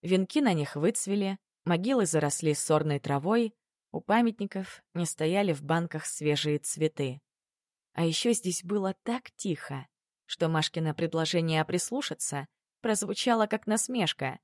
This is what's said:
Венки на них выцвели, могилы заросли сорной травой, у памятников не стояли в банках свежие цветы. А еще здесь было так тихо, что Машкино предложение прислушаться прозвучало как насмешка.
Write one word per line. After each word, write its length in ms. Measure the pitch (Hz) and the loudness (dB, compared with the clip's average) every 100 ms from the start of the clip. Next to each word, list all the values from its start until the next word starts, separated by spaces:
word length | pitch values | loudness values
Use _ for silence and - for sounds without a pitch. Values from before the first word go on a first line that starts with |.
Венки 400 | 165 185 190 302 | 2 2 4 2
на 140 | 277 | 2
них 220 | 165 143 143 | 2 -2 0
выцвели, 600 | 165 - - 202 196 196 _ _ | 0 0 -2 0 0 -4 _ _
могилы 420 | - 170 202 269 185 | 0 0 2 2 2
заросли 480 | 160 147 - 160 | 2 0 0 0
сорной 440 | 147 - 151 151 143 | 0 2 2 2 -2
травой, 560 | 147 143 156 226 226 _ _ _ _ | 0 -2 2 2 0 _ _ _ _
у 100 | 160 | -10
памятников 840 | - 214 233 226 202 190 190 - _ | 0 2 2 0 -6 -6 -10 -14 _
не 100 | 170 | -4
стояли 480 | 170 - 156 190 202 | -4 -2 0 2 2
в 100 | 147 | 0
банках 440 | 143 165 170 156 - | 0 -2 0 -6 -8
свежие 520 | - 151 147 151 147 | -4 0 0 0 -2
цветы. 640 | - - 156 - 139 131 _ _ _ _ _ _ _ | -2 -2 -2 0 -6 -6 _ _ _ _ _ _ _
А 100 | - | -2
еще 280 | 170 160 240 | 0 2 2
здесь 320 | 226 180 175 | 0 0 -4
было 300 | 175 208 190 190 | -2 -2 -2 -4
так 280 | - 240 - | -6 -6 -6
тихо, 540 | _ 202 156 - 135 139 _ _ _ | _ -4 -4 -4 -12 -12 _ _ _
что 240 | _ - 165 | _ -2 0
Машкино 460 | 165 151 - 160 | 2 0 -2 -2
предложение 680 | 156 165 165 160 175 165 160 | 0 -2 0 0 2 2 2
прислушаться 840 | 156 180 - 254 - - - 143 139 _ _ _ | 2 0 -2 -4 -4 -6 -6 -6 -8 _ _ _
прозвучало 680 | 226 311 - - - 226 214 | 0 0 0 -2 2 4 4
как 200 | 214 - | 0 0
насмешка. 760 | 214 - 254 175 - 135 127 | -2 0 0 -2 -2 -6 -8